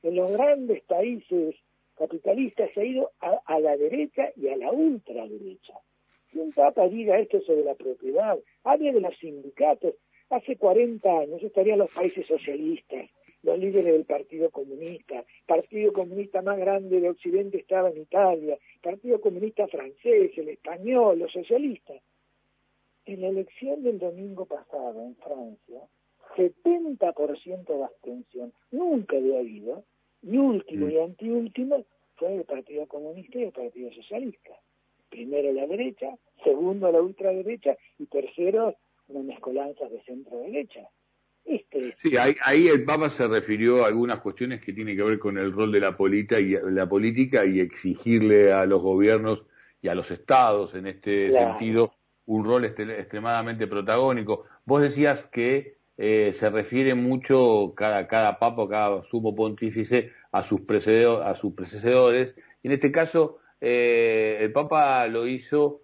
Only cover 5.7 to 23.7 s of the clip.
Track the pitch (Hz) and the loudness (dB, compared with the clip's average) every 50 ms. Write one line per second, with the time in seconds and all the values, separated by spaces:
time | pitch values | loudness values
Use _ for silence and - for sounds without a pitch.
5.7 | - - _ _ _ _ _ _ _ _ _ _ _ 311 160 320 294 - 277 285 | -20 -20 _ _ _ _ _ _ _ _ _ _ _ -8 -8 -4 2 4 4 4
6.7 | - - 190 180 190 226 226 208 185 208 220 214 - 196 - - 160 151 147 143 | 4 4 2 2 0 -2 0 2 2 2 2 0 -2 -2 0 2 0 2 2 -2
7.7 | 135 - - 131 127 - - 127 139 165 214 220 196 - - _ _ _ _ 240 | -4 -6 -8 -10 -10 -8 -8 -4 -2 -2 0 0 -2 -4 -6 _ _ _ _ 2
8.7 | 277 302 311 294 262 226 185 180 - - - 165 147 143 135 139 - - - 151 | 2 2 2 2 2 2 0 0 -6 -8 -14 -14 -14 -14 -16 -18 -4 0 2 2
9.7 | 143 - - 131 - - _ _ _ _ _ _ - 247 - - 254 - - 196 | 2 2 0 -4 -4 -4 _ _ _ _ _ _ -4 -4 -4 -6 -8 0 2 4
10.7 | 185 220 240 240 233 214 - 202 175 311 294 147 160 170 180 214 - 202 190 208 | 4 4 2 2 -2 -2 0 2 2 2 0 -2 -6 -10 -10 -4 0 2 2 4
11.7 | 214 202 196 165 - - 180 180 - - - - - 156 - - 285 294 - 311 | 4 4 2 0 0 -2 -2 -2 -2 -4 -4 -2 -4 -2 -2 -6 -8 -6 -4 -4
12.7 | 339 - _ _ - - - _ _ _ _ _ _ _ _ 165 165 175 190 202 | -6 -6 _ _ -12 -12 -12 _ _ _ _ _ _ _ _ -2 0 0 -2 0
13.7 | 196 196 175 170 160 156 160 _ 147 143 143 _ 160 160 160 160 _ - 135 135 | 0 2 4 4 4 2 2 _ -4 -4 -4 _ -6 -2 -2 -2 _ -4 -12 -10
14.7 | 135 139 165 165 175 160 _ - 139 123 120 _ _ _ _ - 170 165 - _ | -12 -14 -12 -12 -14 -14 _ -12 -14 -14 -14 _ _ _ _ 0 0 0 0 _
15.7 | 214 214 214 208 202 196 185 175 185 196 202 196 - 190 185 196 202 196 185 190 | -6 0 0 0 0 0 -6 -4 -6 -10 -10 -4 -4 -4 -2 -2 -4 -2 0 0
16.7 | 196 196 196 190 185 180 175 175 175 _ - 175 170 196 202 196 196 - - _ | 0 -2 -2 0 0 2 2 0 -2 _ -6 -2 -2 -2 -2 -2 -6 -8 -4 _
17.7 | 185 190 185 185 160 156 156 _ - 190 202 185 175 160 151 151 147 143 _ _ | -2 0 0 0 -2 -4 -10 _ 2 2 4 4 2 0 -2 -6 -6 -6 _ _
18.7 | - _ - 170 185 202 _ 247 240 214 214 214 180 180 202 220 220 - 208 - | -20 _ -10 -10 -10 -8 _ -2 -2 0 0 -2 -2 -2 -8 -6 -2 -4 -4 -4
19.7 | - 143 135 135 135 _ _ 240 240 214 - - - - 156 151 151 _ _ 147 | -4 -12 -12 -12 -18 _ _ 2 4 4 4 2 0 -6 -10 -10 -10 _ _ -12
20.7 | 170 175 185 226 254 247 233 208 180 170 - 160 - 180 170 - 233 247 294 285 | -12 -10 -4 0 2 4 4 4 2 2 -2 -6 -8 -10 -4 0 0 0 0 -2
21.7 | 226 - _ _ 143 135 _ _ _ _ _ _ _ _ _ _ _ _ _ _ | -6 -8 _ _ -20 -20 _ _ _ _ _ _ _ _ _ _ _ _ _ _
22.7 | _ _ _ _ _ _ _ - 196 185 185 190 196 196 190 - _ - 262 269 | _ _ _ _ _ _ _ -16 -12 -6 -6 -4 -4 -4 -6 -8 _ -12 -8 -6